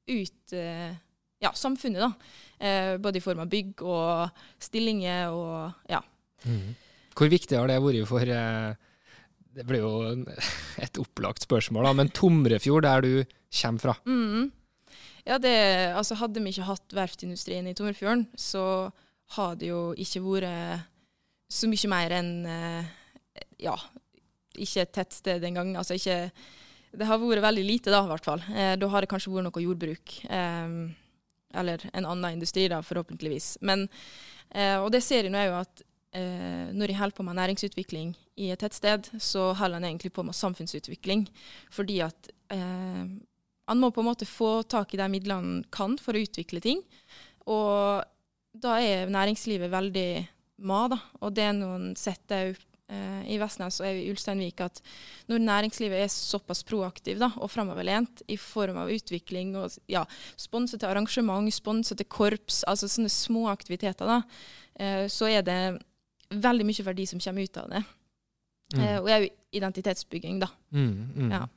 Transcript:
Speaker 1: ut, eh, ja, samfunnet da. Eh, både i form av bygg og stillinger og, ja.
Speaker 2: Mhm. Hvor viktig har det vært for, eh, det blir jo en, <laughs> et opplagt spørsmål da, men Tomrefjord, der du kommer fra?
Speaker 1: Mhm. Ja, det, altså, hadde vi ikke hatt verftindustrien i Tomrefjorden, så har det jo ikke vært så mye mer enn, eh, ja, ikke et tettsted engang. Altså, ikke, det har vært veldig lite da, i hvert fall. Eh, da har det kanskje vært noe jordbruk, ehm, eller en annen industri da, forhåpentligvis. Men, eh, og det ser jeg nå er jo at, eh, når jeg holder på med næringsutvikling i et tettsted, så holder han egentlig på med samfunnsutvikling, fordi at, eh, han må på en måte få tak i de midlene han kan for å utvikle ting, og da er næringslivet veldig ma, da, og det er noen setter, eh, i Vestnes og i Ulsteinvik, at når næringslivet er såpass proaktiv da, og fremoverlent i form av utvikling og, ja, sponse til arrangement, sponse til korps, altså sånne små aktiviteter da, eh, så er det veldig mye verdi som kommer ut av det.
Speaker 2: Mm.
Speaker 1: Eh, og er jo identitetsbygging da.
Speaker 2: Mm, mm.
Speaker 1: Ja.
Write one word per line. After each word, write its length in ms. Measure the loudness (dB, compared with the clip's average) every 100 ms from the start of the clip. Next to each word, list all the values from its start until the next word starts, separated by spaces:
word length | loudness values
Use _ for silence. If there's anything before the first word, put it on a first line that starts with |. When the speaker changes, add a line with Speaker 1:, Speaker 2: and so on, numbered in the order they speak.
| -6
Speaker 1:
ut, 460 | -4 -4 _ -12
eh, 420 | -8 -6 -6 -8 -10 _ _ _ -2
ja, 100 | -2
samfunnet 480 | 0 -2 -2 -2 2
da. 140 | 2 0 -12 -20 -20 -4
Eh, 380 | 0 2 2 0
både 200 | 0 0
i 20 |
form 200 | 0 -2
av 100 | 0
bygg 320 | 0 -2 -6
og 500 | -2 0 2 2 0 -4 -20 -16
stillinger 720 | -6 0 0 0 0 -2 -2
og, 420 | -4 -4 -6 -8 -10 -4
ja. 120 | -4 -4 _ _ _ -2
Speaker 2:
Mhm. 300 | -2 -2 -10 -14 _ _ 4
Hvor 140 | 6
viktig 280 | 6 4 2
har 100 | 4
det 140 | 4
vært 260 | 4 4 4
for, 140 | 2
eh, 520 | 2 2 0 0 -2 -6 _ _ _ -20 -20 _ _
det 120 | -12 -2
blir 120 | 0
jo 220 | 2 0 -2
en, 140 | -4 -6
<laughs> 520 | -6 -6 -6 -10 -8
et 140 | -8 -6
opplagt 440 | -8 -4 -4 -2 2
spørsmål 380 | 2 2 2
da, 100 | 4
men 160 | 6 4
Tomrefjord, 720 | 6 6 8 8 6 6 6
der 180 | 6 6
du 240 | 6 4 2 -6 _
kommer 280 | -2 0 0
fra? 120 | 0 0 0
Speaker 1:
Mhm. 460 | 0 2 0 -2 -4 _ _ _ -20 -20 -14 -2
Ja, 120 | 2
det, 560 | 4 6 6 6 2 0
altså, 200 | -2 0
hadde 260 | -2 -2
vi 80 | -4
ikke 120 | -4 -4
hatt 220 | -4 _
verftindustrien 800 | -4 -4 -4 -10 -8 -6 -6 -4
i 60 |
Tomrefjorden, 540 | -4 -4 -2 2 2 2 -4
så 540 | -6 -2 0 0 -2 -8 _ _ _ -4
har 200 | -2 -2
det 120 | -4
jo 240 | -2 -4 -4
ikke 260 | -4 -4
vært 640 | 0 0 0 -4 -6 -6 -8 _ _ _ _ _ -8
så 180 | 0 2
mye 200 | 2 2
mer 200 | 2 2
enn, 340 | 0 0 -4 -6
eh, 380 | -6 -6 -4 -6 -10 -20 -20 _ -20 -20 -8
ja, 160 | -6 -6 -8 -20 _ _ _ _ _ -10
ikke 260 | -4 -2
et 100 | -2
tettsted 480 | -2 -6 -4 -2 -2
engang. 320 | -2 -2 -2 -2
Altså, 160 | -2 -2
ikke, 360 | 0 -2 -2 -10 -20 -20 -20 -20 _ -4
det 120 | 2
har 100 | 2
vært 240 | 4 4
veldig 240 | 6 4 4
lite 240 | 2 6
da, 140 | 6
i 40 | 6
hvert 140 | 0 -2
fall. 160 | -4 -2
Eh, 220 | 0 2 4
da 120 | 2
har 120 | 2
det 80 | 2
kanskje 220 | -2 -2
vært 120 | -2
noe 200 | -2 -2
jordbruk, 640 | -2 0 -2 -6 -10 -16 -6
ehm, 640 | -2 -2 -2 -4 -6 -6 -10 _ _ _ _ _
eller 260 | -4 -2 -2 -6
en 100 | -6 -4
annen 280 | -2 -4
industri 340 | -4 -2 2 2
da, 140 | 2
forhåpentligvis. 760 | -4 -4 -4 -6 -4 -4 -4 -4
Men, 260 | 0 0 0 -8 -20 -20 -20 -20 -10
eh, 240 | 0 2 2
og 140 | 4
det 100 | 2
ser 200 | 4 2
jeg 80 | 2
nå 60 | 2
er 100 | 2
jo 120 | 0
at, 200 | -4 -10 -20 _ _
eh, 580 | -8 -6 -4 -6 -6 -4
når 140 | -2 0
jeg 80 | 0
holder 180 | -2 -2
på 80 |
med 120 | -6 0
næringsutvikling 800 | 0 0 -2 -4 -6 -6 -6 -8 _ -6
i 140 | -4
et 80 | -2
tettsted, 500 | -4 0 2 2 0 -6
så 360 | -2 2 2 2
holder 240 | 0 0
han 40 |
egentlig 280 | -4 -4 -8
på 120 | -6 -6
med 100 | -2
samfunnsutvikling, 920 | -2 -2 -6 -8 -8 -10 0 0 0 -4 -20 -20 -16
fordi 300 | -6 -2 0
at, 260 | -2 -4 -20 -20 -8
eh, 560 | -6 -4 -4 -6 -6 -8 -10 -16 _ _ _ 0
han 120 | 4
må 120 | 4
på 60 | 4
en 40 | 0
måte 120 | 0 -4
få 400 | 0 2 2 0
tak 260 | -2 -2
i 40 | -2
de 100 | -2
midlene 320 | -2 -2 -2
han 240 | -2 -4 -6
kan 260 | -4 -2 -2
for 160 | 0
å 80 | -2
utvikle 400 | -2 -6 -8 -4
ting, 220 | 0 0 -4 -20 _ -20 -20 _ -2
og 560 | 0 4 4 4 0 -2 _ _ _ _ -6
da 200 | 0 2
er 280 | 4 2 2
næringslivet 600 | 2 2 0 -2 -2 0
veldig 560 | 0 0 0 -2 -2 -6 _ _ _
ma, 280 | 0 2 2
da, 120 | 0 -6 -8
og 120 | -4
det 100 | 0
er 100 | 2
noen 420 | 2 -2 -4 -6 -4
setter, 580 | -4 -6 -4 -2 -2 -4 _ _ -14
eh, 340 | -10 -8 -8 -4
i 40 | -2
Vestnes 400 | -2 -4 -6 -4
og 60 | -4
i 220 | -4 -4
Ulsteinvik, 480 | -4 -2 -2 -2 -4
at 200 | -6 -6 -20 -20 -20 -16 -2
når 120 | 2
næringslivet 640 | 4 4 2 -2 -2 0
er 40 | 0
såpass 540 | 0 -2 -4 -2 -6
proaktiv 540 | -2 -2 -2 -4 -6 0
da, 140 | 0 0
og 120 | -6
fremoverlent 720 | -4 -4 -2 0 0 0 -4 -8
i 80 | -8
form 420 | -6 -2 -2 -2
av 120 | -2
utvikling 640 | -4 -4 -8 -6 -6 -6 -6
og, 160 | -8 -10 -4
ja, 180 | -2 -2 -8 -18 -14
sponse 400 | -6 -2 -2 -2
til 100 | 0
arrangement, 600 | 0 0 2 2 2 2
sponse 440 | 0 0 0 0 -4
til 100 | -6
korps, 580 | 2 2 2 -2 -2 0
altså 180 | 0 0
sånne 220 | 0 2
små 380 | 0 0 0 0
aktiviteter 560 | -2 -4 -4 -4 -2 2
da, 160 | 2 2 -8 -20 -20 -20 -8
eh, 260 | -4 -2 -2
så 180 | 0 2
er 100 | 4
det 400 | 4 2 0 -2 -10 _ _ _ -10
veldig 360 | 0 4 4 2
mye 180 | 0 -4
verdi 200 | -4 -4
som 120 | -6
kommer 240 | -6 -4
ut 140 | -6 -6
av 120 | -6
det. 140 | -4 -6 -10 _ _ _ _ _ _ -4
Speaker 2:
Mm. 100 | 0
Speaker 1:
Eh, 140 | 2 2
og 100 | 4
er 100 | 4
jo 80 | 4 -2 _
identitetsbygging 840 | -4 -4 -2 -2 -2 -4 -8 -6 -4
da. 80 | -4 -6 -6
Speaker 2:
Mm, 420 | 0 0 0 -6 -2
mm. 160 | 0
Speaker 1:
Ja. 160 | 0 -4